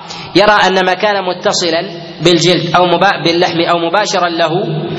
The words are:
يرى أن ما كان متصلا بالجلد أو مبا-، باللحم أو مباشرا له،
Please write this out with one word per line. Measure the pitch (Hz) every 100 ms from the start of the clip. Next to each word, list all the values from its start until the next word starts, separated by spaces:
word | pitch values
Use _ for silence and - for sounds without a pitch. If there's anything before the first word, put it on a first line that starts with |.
| - - - 165
يرى | 208 208 185
أن | 190 185
ما |
كان | 180 208 202 185
متصلا | 180 208 - 170 165 185 - - -
بالجلد | 160 170 170 170 - 180
أو | 180
مبا-، | 175 196 156
باللحم | 160 170 - 165 165
أو | 170
مباشرا | 165 190 202 190 175
له، | 165 165 180 170 - -